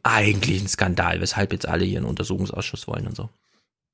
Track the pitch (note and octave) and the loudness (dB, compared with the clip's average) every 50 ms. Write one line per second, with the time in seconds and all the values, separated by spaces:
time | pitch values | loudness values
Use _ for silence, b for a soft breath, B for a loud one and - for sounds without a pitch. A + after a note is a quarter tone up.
0 | - A2+ A2+ A2 G#2 G#2 G2+ G2+ F#2+ C3 G2 F#2 G2 F#2+ - - F#2+ F#2 F2 F2 | 2 4 4 4 4 4 2 2 2 2 2 0 0 0 0 2 2 2 2 2
1 | F2 E2+ E2+ F2 F2+ F2+ - - G2+ - - F2+ - - D#2+ E2+ F#2 F#2+ G2 - | 2 2 2 0 0 -2 0 0 0 0 0 -4 -2 -2 0 0 2 2 0 0
2 | - - - - - - F#2 F#2 F#2+ - - - - - - - - - - - | -2 -2 -2 -4 -2 -2 -2 -2 -2 -2 -2 -4 -6 -6 -8 -8 -8 -6 -6 -4
3 | G2 - - - G#2 A2 - _ _ _ _ _ _ _ _ _ _ _ | -4 -6 -6 -8 -10 -10 -12 _ _ _ _ _ _ _ _ _ _ _